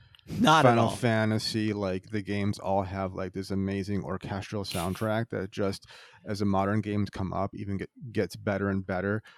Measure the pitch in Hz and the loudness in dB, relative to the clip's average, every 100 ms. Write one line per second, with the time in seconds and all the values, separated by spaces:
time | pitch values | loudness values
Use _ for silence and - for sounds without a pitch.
0 | - - - 101 240 156 131 117 113 98 | -20 -20 -10 2 6 8 8 8 4 2
1 | 120 110 110 107 - 113 107 104 98 92 | 2 4 2 0 0 -2 0 0 0 -2
2 | - 107 95 101 101 98 - 98 92 95 | -4 -6 -2 0 0 -2 0 0 0 -2
3 | 95 92 95 95 95 98 95 98 98 101 | -4 -4 -6 -6 -4 -2 0 -2 -2 -4
4 | - 92 - 98 - 107 95 95 85 92 | -4 -6 -6 -8 -6 -6 -4 -4 -2 -2
5 | 110 107 113 107 98 - 101 101 - - | -2 -2 -2 -4 -6 -2 -2 -2 -10 -20
6 | - - - 101 101 95 98 107 104 104 | -20 -18 -8 0 2 4 2 0 0 -2
7 | 101 - 92 85 98 - 101 98 90 - | -2 -4 -4 -2 -4 -6 -6 -6 -6 -12
8 | 143 107 92 - - 98 101 98 95 92 | -6 -2 -2 -4 -2 0 2 0 -2 -2
9 | 98 107 - | 0 -2 -6